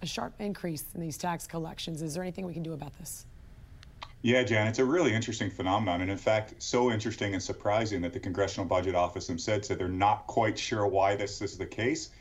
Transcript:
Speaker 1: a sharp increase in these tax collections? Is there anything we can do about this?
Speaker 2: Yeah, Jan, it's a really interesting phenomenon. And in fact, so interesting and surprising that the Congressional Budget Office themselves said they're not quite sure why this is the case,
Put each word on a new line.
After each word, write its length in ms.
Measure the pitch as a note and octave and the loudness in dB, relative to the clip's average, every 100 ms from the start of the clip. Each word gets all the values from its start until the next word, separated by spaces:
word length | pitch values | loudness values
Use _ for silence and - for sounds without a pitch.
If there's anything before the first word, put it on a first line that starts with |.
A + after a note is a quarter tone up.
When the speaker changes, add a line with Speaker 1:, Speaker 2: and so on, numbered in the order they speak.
Speaker 1:
a 20 | E3+ | -8
sharp 300 | - - - | -6 -6 -4
increase 480 | G#3 F#3+ F3+ D#3 - | -6 -4 -4 -6 -8
in 80 | - | -8
these 160 | E3 C#3 | -6 -4
tax 300 | F3+ E3 - | -4 -4 -4
collections? 560 | E3 D#3+ - - D#3 | -6 -6 -8 -8 -6
Is 100 | D#3+ | -4
there 80 | D3 | -4
anything 240 | F3+ F3 F#3 | -6 -6 -6
we 80 | |
can 80 | E3 | -6
do 120 | D#3+ | -6
about 220 | D#3 C#3+ - | -6 -10 -12
this? 260 | - - - - - - - - - - - - | -14 -14 -14 -18 -18 -18 -18 -18 -18 -16 -18 -4
Speaker 2:
Yeah, 200 | A2+ B2 | 4 4
Jan, 240 | A#2 A2 G#2+ | 4 4 2
it's 100 | A#2 | 4
a 80 | C3 | 4
really 300 | E3+ D3+ B2 | 4 4 2
interesting 340 | - A2+ G#2 | 0 -2 -4
phenomenon. 520 | - F2+ G2+ G#2 F2 | -2 2 2 2 0
And 100 | F#2 | 0
in 60 | G2 | 0
fact, 360 | - A2 G#2+ - | 2 2 2 -8
so 300 | - B2+ B2 | -2 2 4
interesting 420 | A2 A2+ G#2 G#2 | 2 -2 -2 -2
and 80 | F#2+ | -2
surprising 600 | - F#2+ G#2 G#2 A2 G2 | -4 -4 2 2 2 0
that 120 | F2 | -2
the 60 | F2 | -4
Congressional 480 | G2 F2+ G2 G2 F2+ | -4 0 0 0 0
Budget 260 | F#2 F2+ | 2 4
Office 320 | F2+ F2 F#2 - | 4 2 0 -4
themselves 420 | E2+ - - - | -4 0 0 0
said 120 | F2+ | -2
they're 80 | F#2 | 0
not 400 | F#2 G2+ G#2+ - | 4 4 4 0
quite 320 | - A2 - | 2 2 2
sure 260 | - A2+ G2+ | -2 2 2
why 300 | F#2+ G2 G2+ | 4 4 4
this 260 | G2 - | -2 -4
is 160 | G2 - | -6 -4
the 80 | F2+ | -8
case, 460 | - A#2 D#3+ - - | -2 0 0 -4 -14